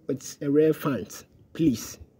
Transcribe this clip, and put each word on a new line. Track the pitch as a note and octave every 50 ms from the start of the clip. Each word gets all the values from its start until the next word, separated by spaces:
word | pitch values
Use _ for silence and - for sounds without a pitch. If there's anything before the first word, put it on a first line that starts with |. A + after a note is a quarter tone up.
| _
with | - C3+ C3 - - - -
a | D3+ C#3+
rare | C#3 D3+ D#3 D#3 D3+
fund. | - - D3+ C3 G2+ - - - - - _ _ - - _ -
Please, | - E3 D3+ A#2 - - - - - - - _